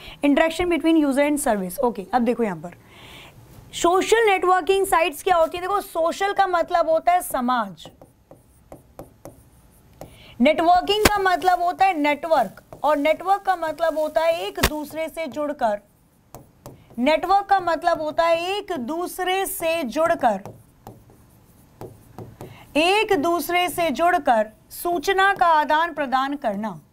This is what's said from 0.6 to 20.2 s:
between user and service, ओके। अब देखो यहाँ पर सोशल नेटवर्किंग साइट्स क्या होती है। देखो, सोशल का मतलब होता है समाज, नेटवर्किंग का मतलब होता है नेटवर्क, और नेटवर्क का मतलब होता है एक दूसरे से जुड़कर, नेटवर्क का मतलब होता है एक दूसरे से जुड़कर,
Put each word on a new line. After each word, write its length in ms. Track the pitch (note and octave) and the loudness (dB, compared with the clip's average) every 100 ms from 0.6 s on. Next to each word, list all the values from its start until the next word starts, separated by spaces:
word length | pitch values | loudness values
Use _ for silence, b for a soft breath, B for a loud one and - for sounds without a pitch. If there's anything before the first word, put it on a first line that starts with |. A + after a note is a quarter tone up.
| F4+ | 0
between 340 | D#4+ D#4+ E4 C#4+ | 0 2 4 4
user 240 | C4 D4 | 2 2
and 140 | D4 | 0
service, 340 | C4+ G#3 F3+ - | 0 -2 -4 -2
ओके। 280 | A#3+ G3+ F#3 | -2 -2 -4
अब 80 | A#3+ | 0
देखो 220 | A#3 A#3 | 0 0
यहाँ 140 | A3 E3 | -2 -4
पर 180 | F3 - B B B B B - - - - | -10 -16 B B B B B -20 -20 -20 -16
सोशल 520 | - E4+ F#4 F#4 A4+ A4 | 0 2 4 4 4 4
नेटवर्किंग 600 | F#4 F4+ F#4 D4+ G4 F#4+ | 4 4 2 2 0 2
साइट्स 380 | D#4 F4 C#4+ | 2 0 -2
क्या 120 | - F4 | 0 2
होती 220 | D#4+ F4 | 2 0
है। 40 | |
देखो, 180 | F#4 G4+ | -4 -4
सोशल 520 | - E4 E4 - G4+ | -4 -2 -2 0 0
का 140 | G4 F#4+ | 2 2
मतलब 420 | F4 E4 F4 D#4+ | 0 0 0 2
होता 220 | D#4+ E4 | 0 2
है 100 | F4+ | 0
समाज, 680 | F4 C4+ B3 B3 G3+ E3 - - - _ _ - _ _ _ - _ - - _ - - _ _ _ _ _ - B B B B | 0 -4 -2 -2 -4 -10 -20 -20 -20 _ _ -20 _ _ _ -20 _ -20 -20 _ -20 -20 _ _ _ _ _ -20 B B B B
नेटवर्किंग 680 | C4 D#4 E4+ F4+ D4+ G#4 G#4 | 2 4 4 4 2 2 2
का 120 | G#4 | 2
मतलब 420 | F#4+ F4 F4+ F4+ | 0 0 0 0
होता 220 | F4 - F#4+ | 0 2 0
है 140 | D#4+ | 2
नेटवर्क, 640 | D4 C#4+ E4 D4 F#3+ - - - | -2 -2 0 0 0 -8 -20 -4
और 140 | C#4+ D4 | 0 2
नेटवर्क 440 | C#4+ D#4 F4 G4 | 0 -2 0 0
का 140 | G4 F4 | 0 -2
मतलब 420 | D#4+ D#4 E4 D4+ | -4 -2 -2 -2
होता 220 | D4+ D#4 | -2 0
है 200 | E4 E4 G4+ | 0 0 -4
एक 120 | F#4+ - | -2 -2
दूसरे 380 | D4+ D4 D4+ D#4+ | -2 -8 -8 -8
से 180 | E4 D#4+ | -8 -8
जुड़कर, 520 | B3 D4 D4 A3+ G#3 - _ _ _ _ - - _ - B B - | -6 -8 -4 -4 -4 -10 _ _ _ _ -20 -20 _ -20 B B -2
नेटवर्क 460 | C4 D#4 F4 G4 G4 | 0 0 2 0 2
का 140 | G4 | 0
मतलब 420 | F4 D#4+ E4+ D#4+ | 0 0 0 -2
होता 220 | D#4 D#4 | -2 0
है 340 | E4 E4 F4 G4+ | 2 2 0 -6
एक 140 | G4+ E4 | -6 -6
दूसरे 680 | A#3 D#4+ F4 - F4+ F#4+ F#4+ | -6 -6 -6 -4 -2 -2 -2
से 380 | - E4 E4 | -4 -2 -2
जुड़कर, 580 | B3+ C#4+ E4 E4 | -4 0 0 2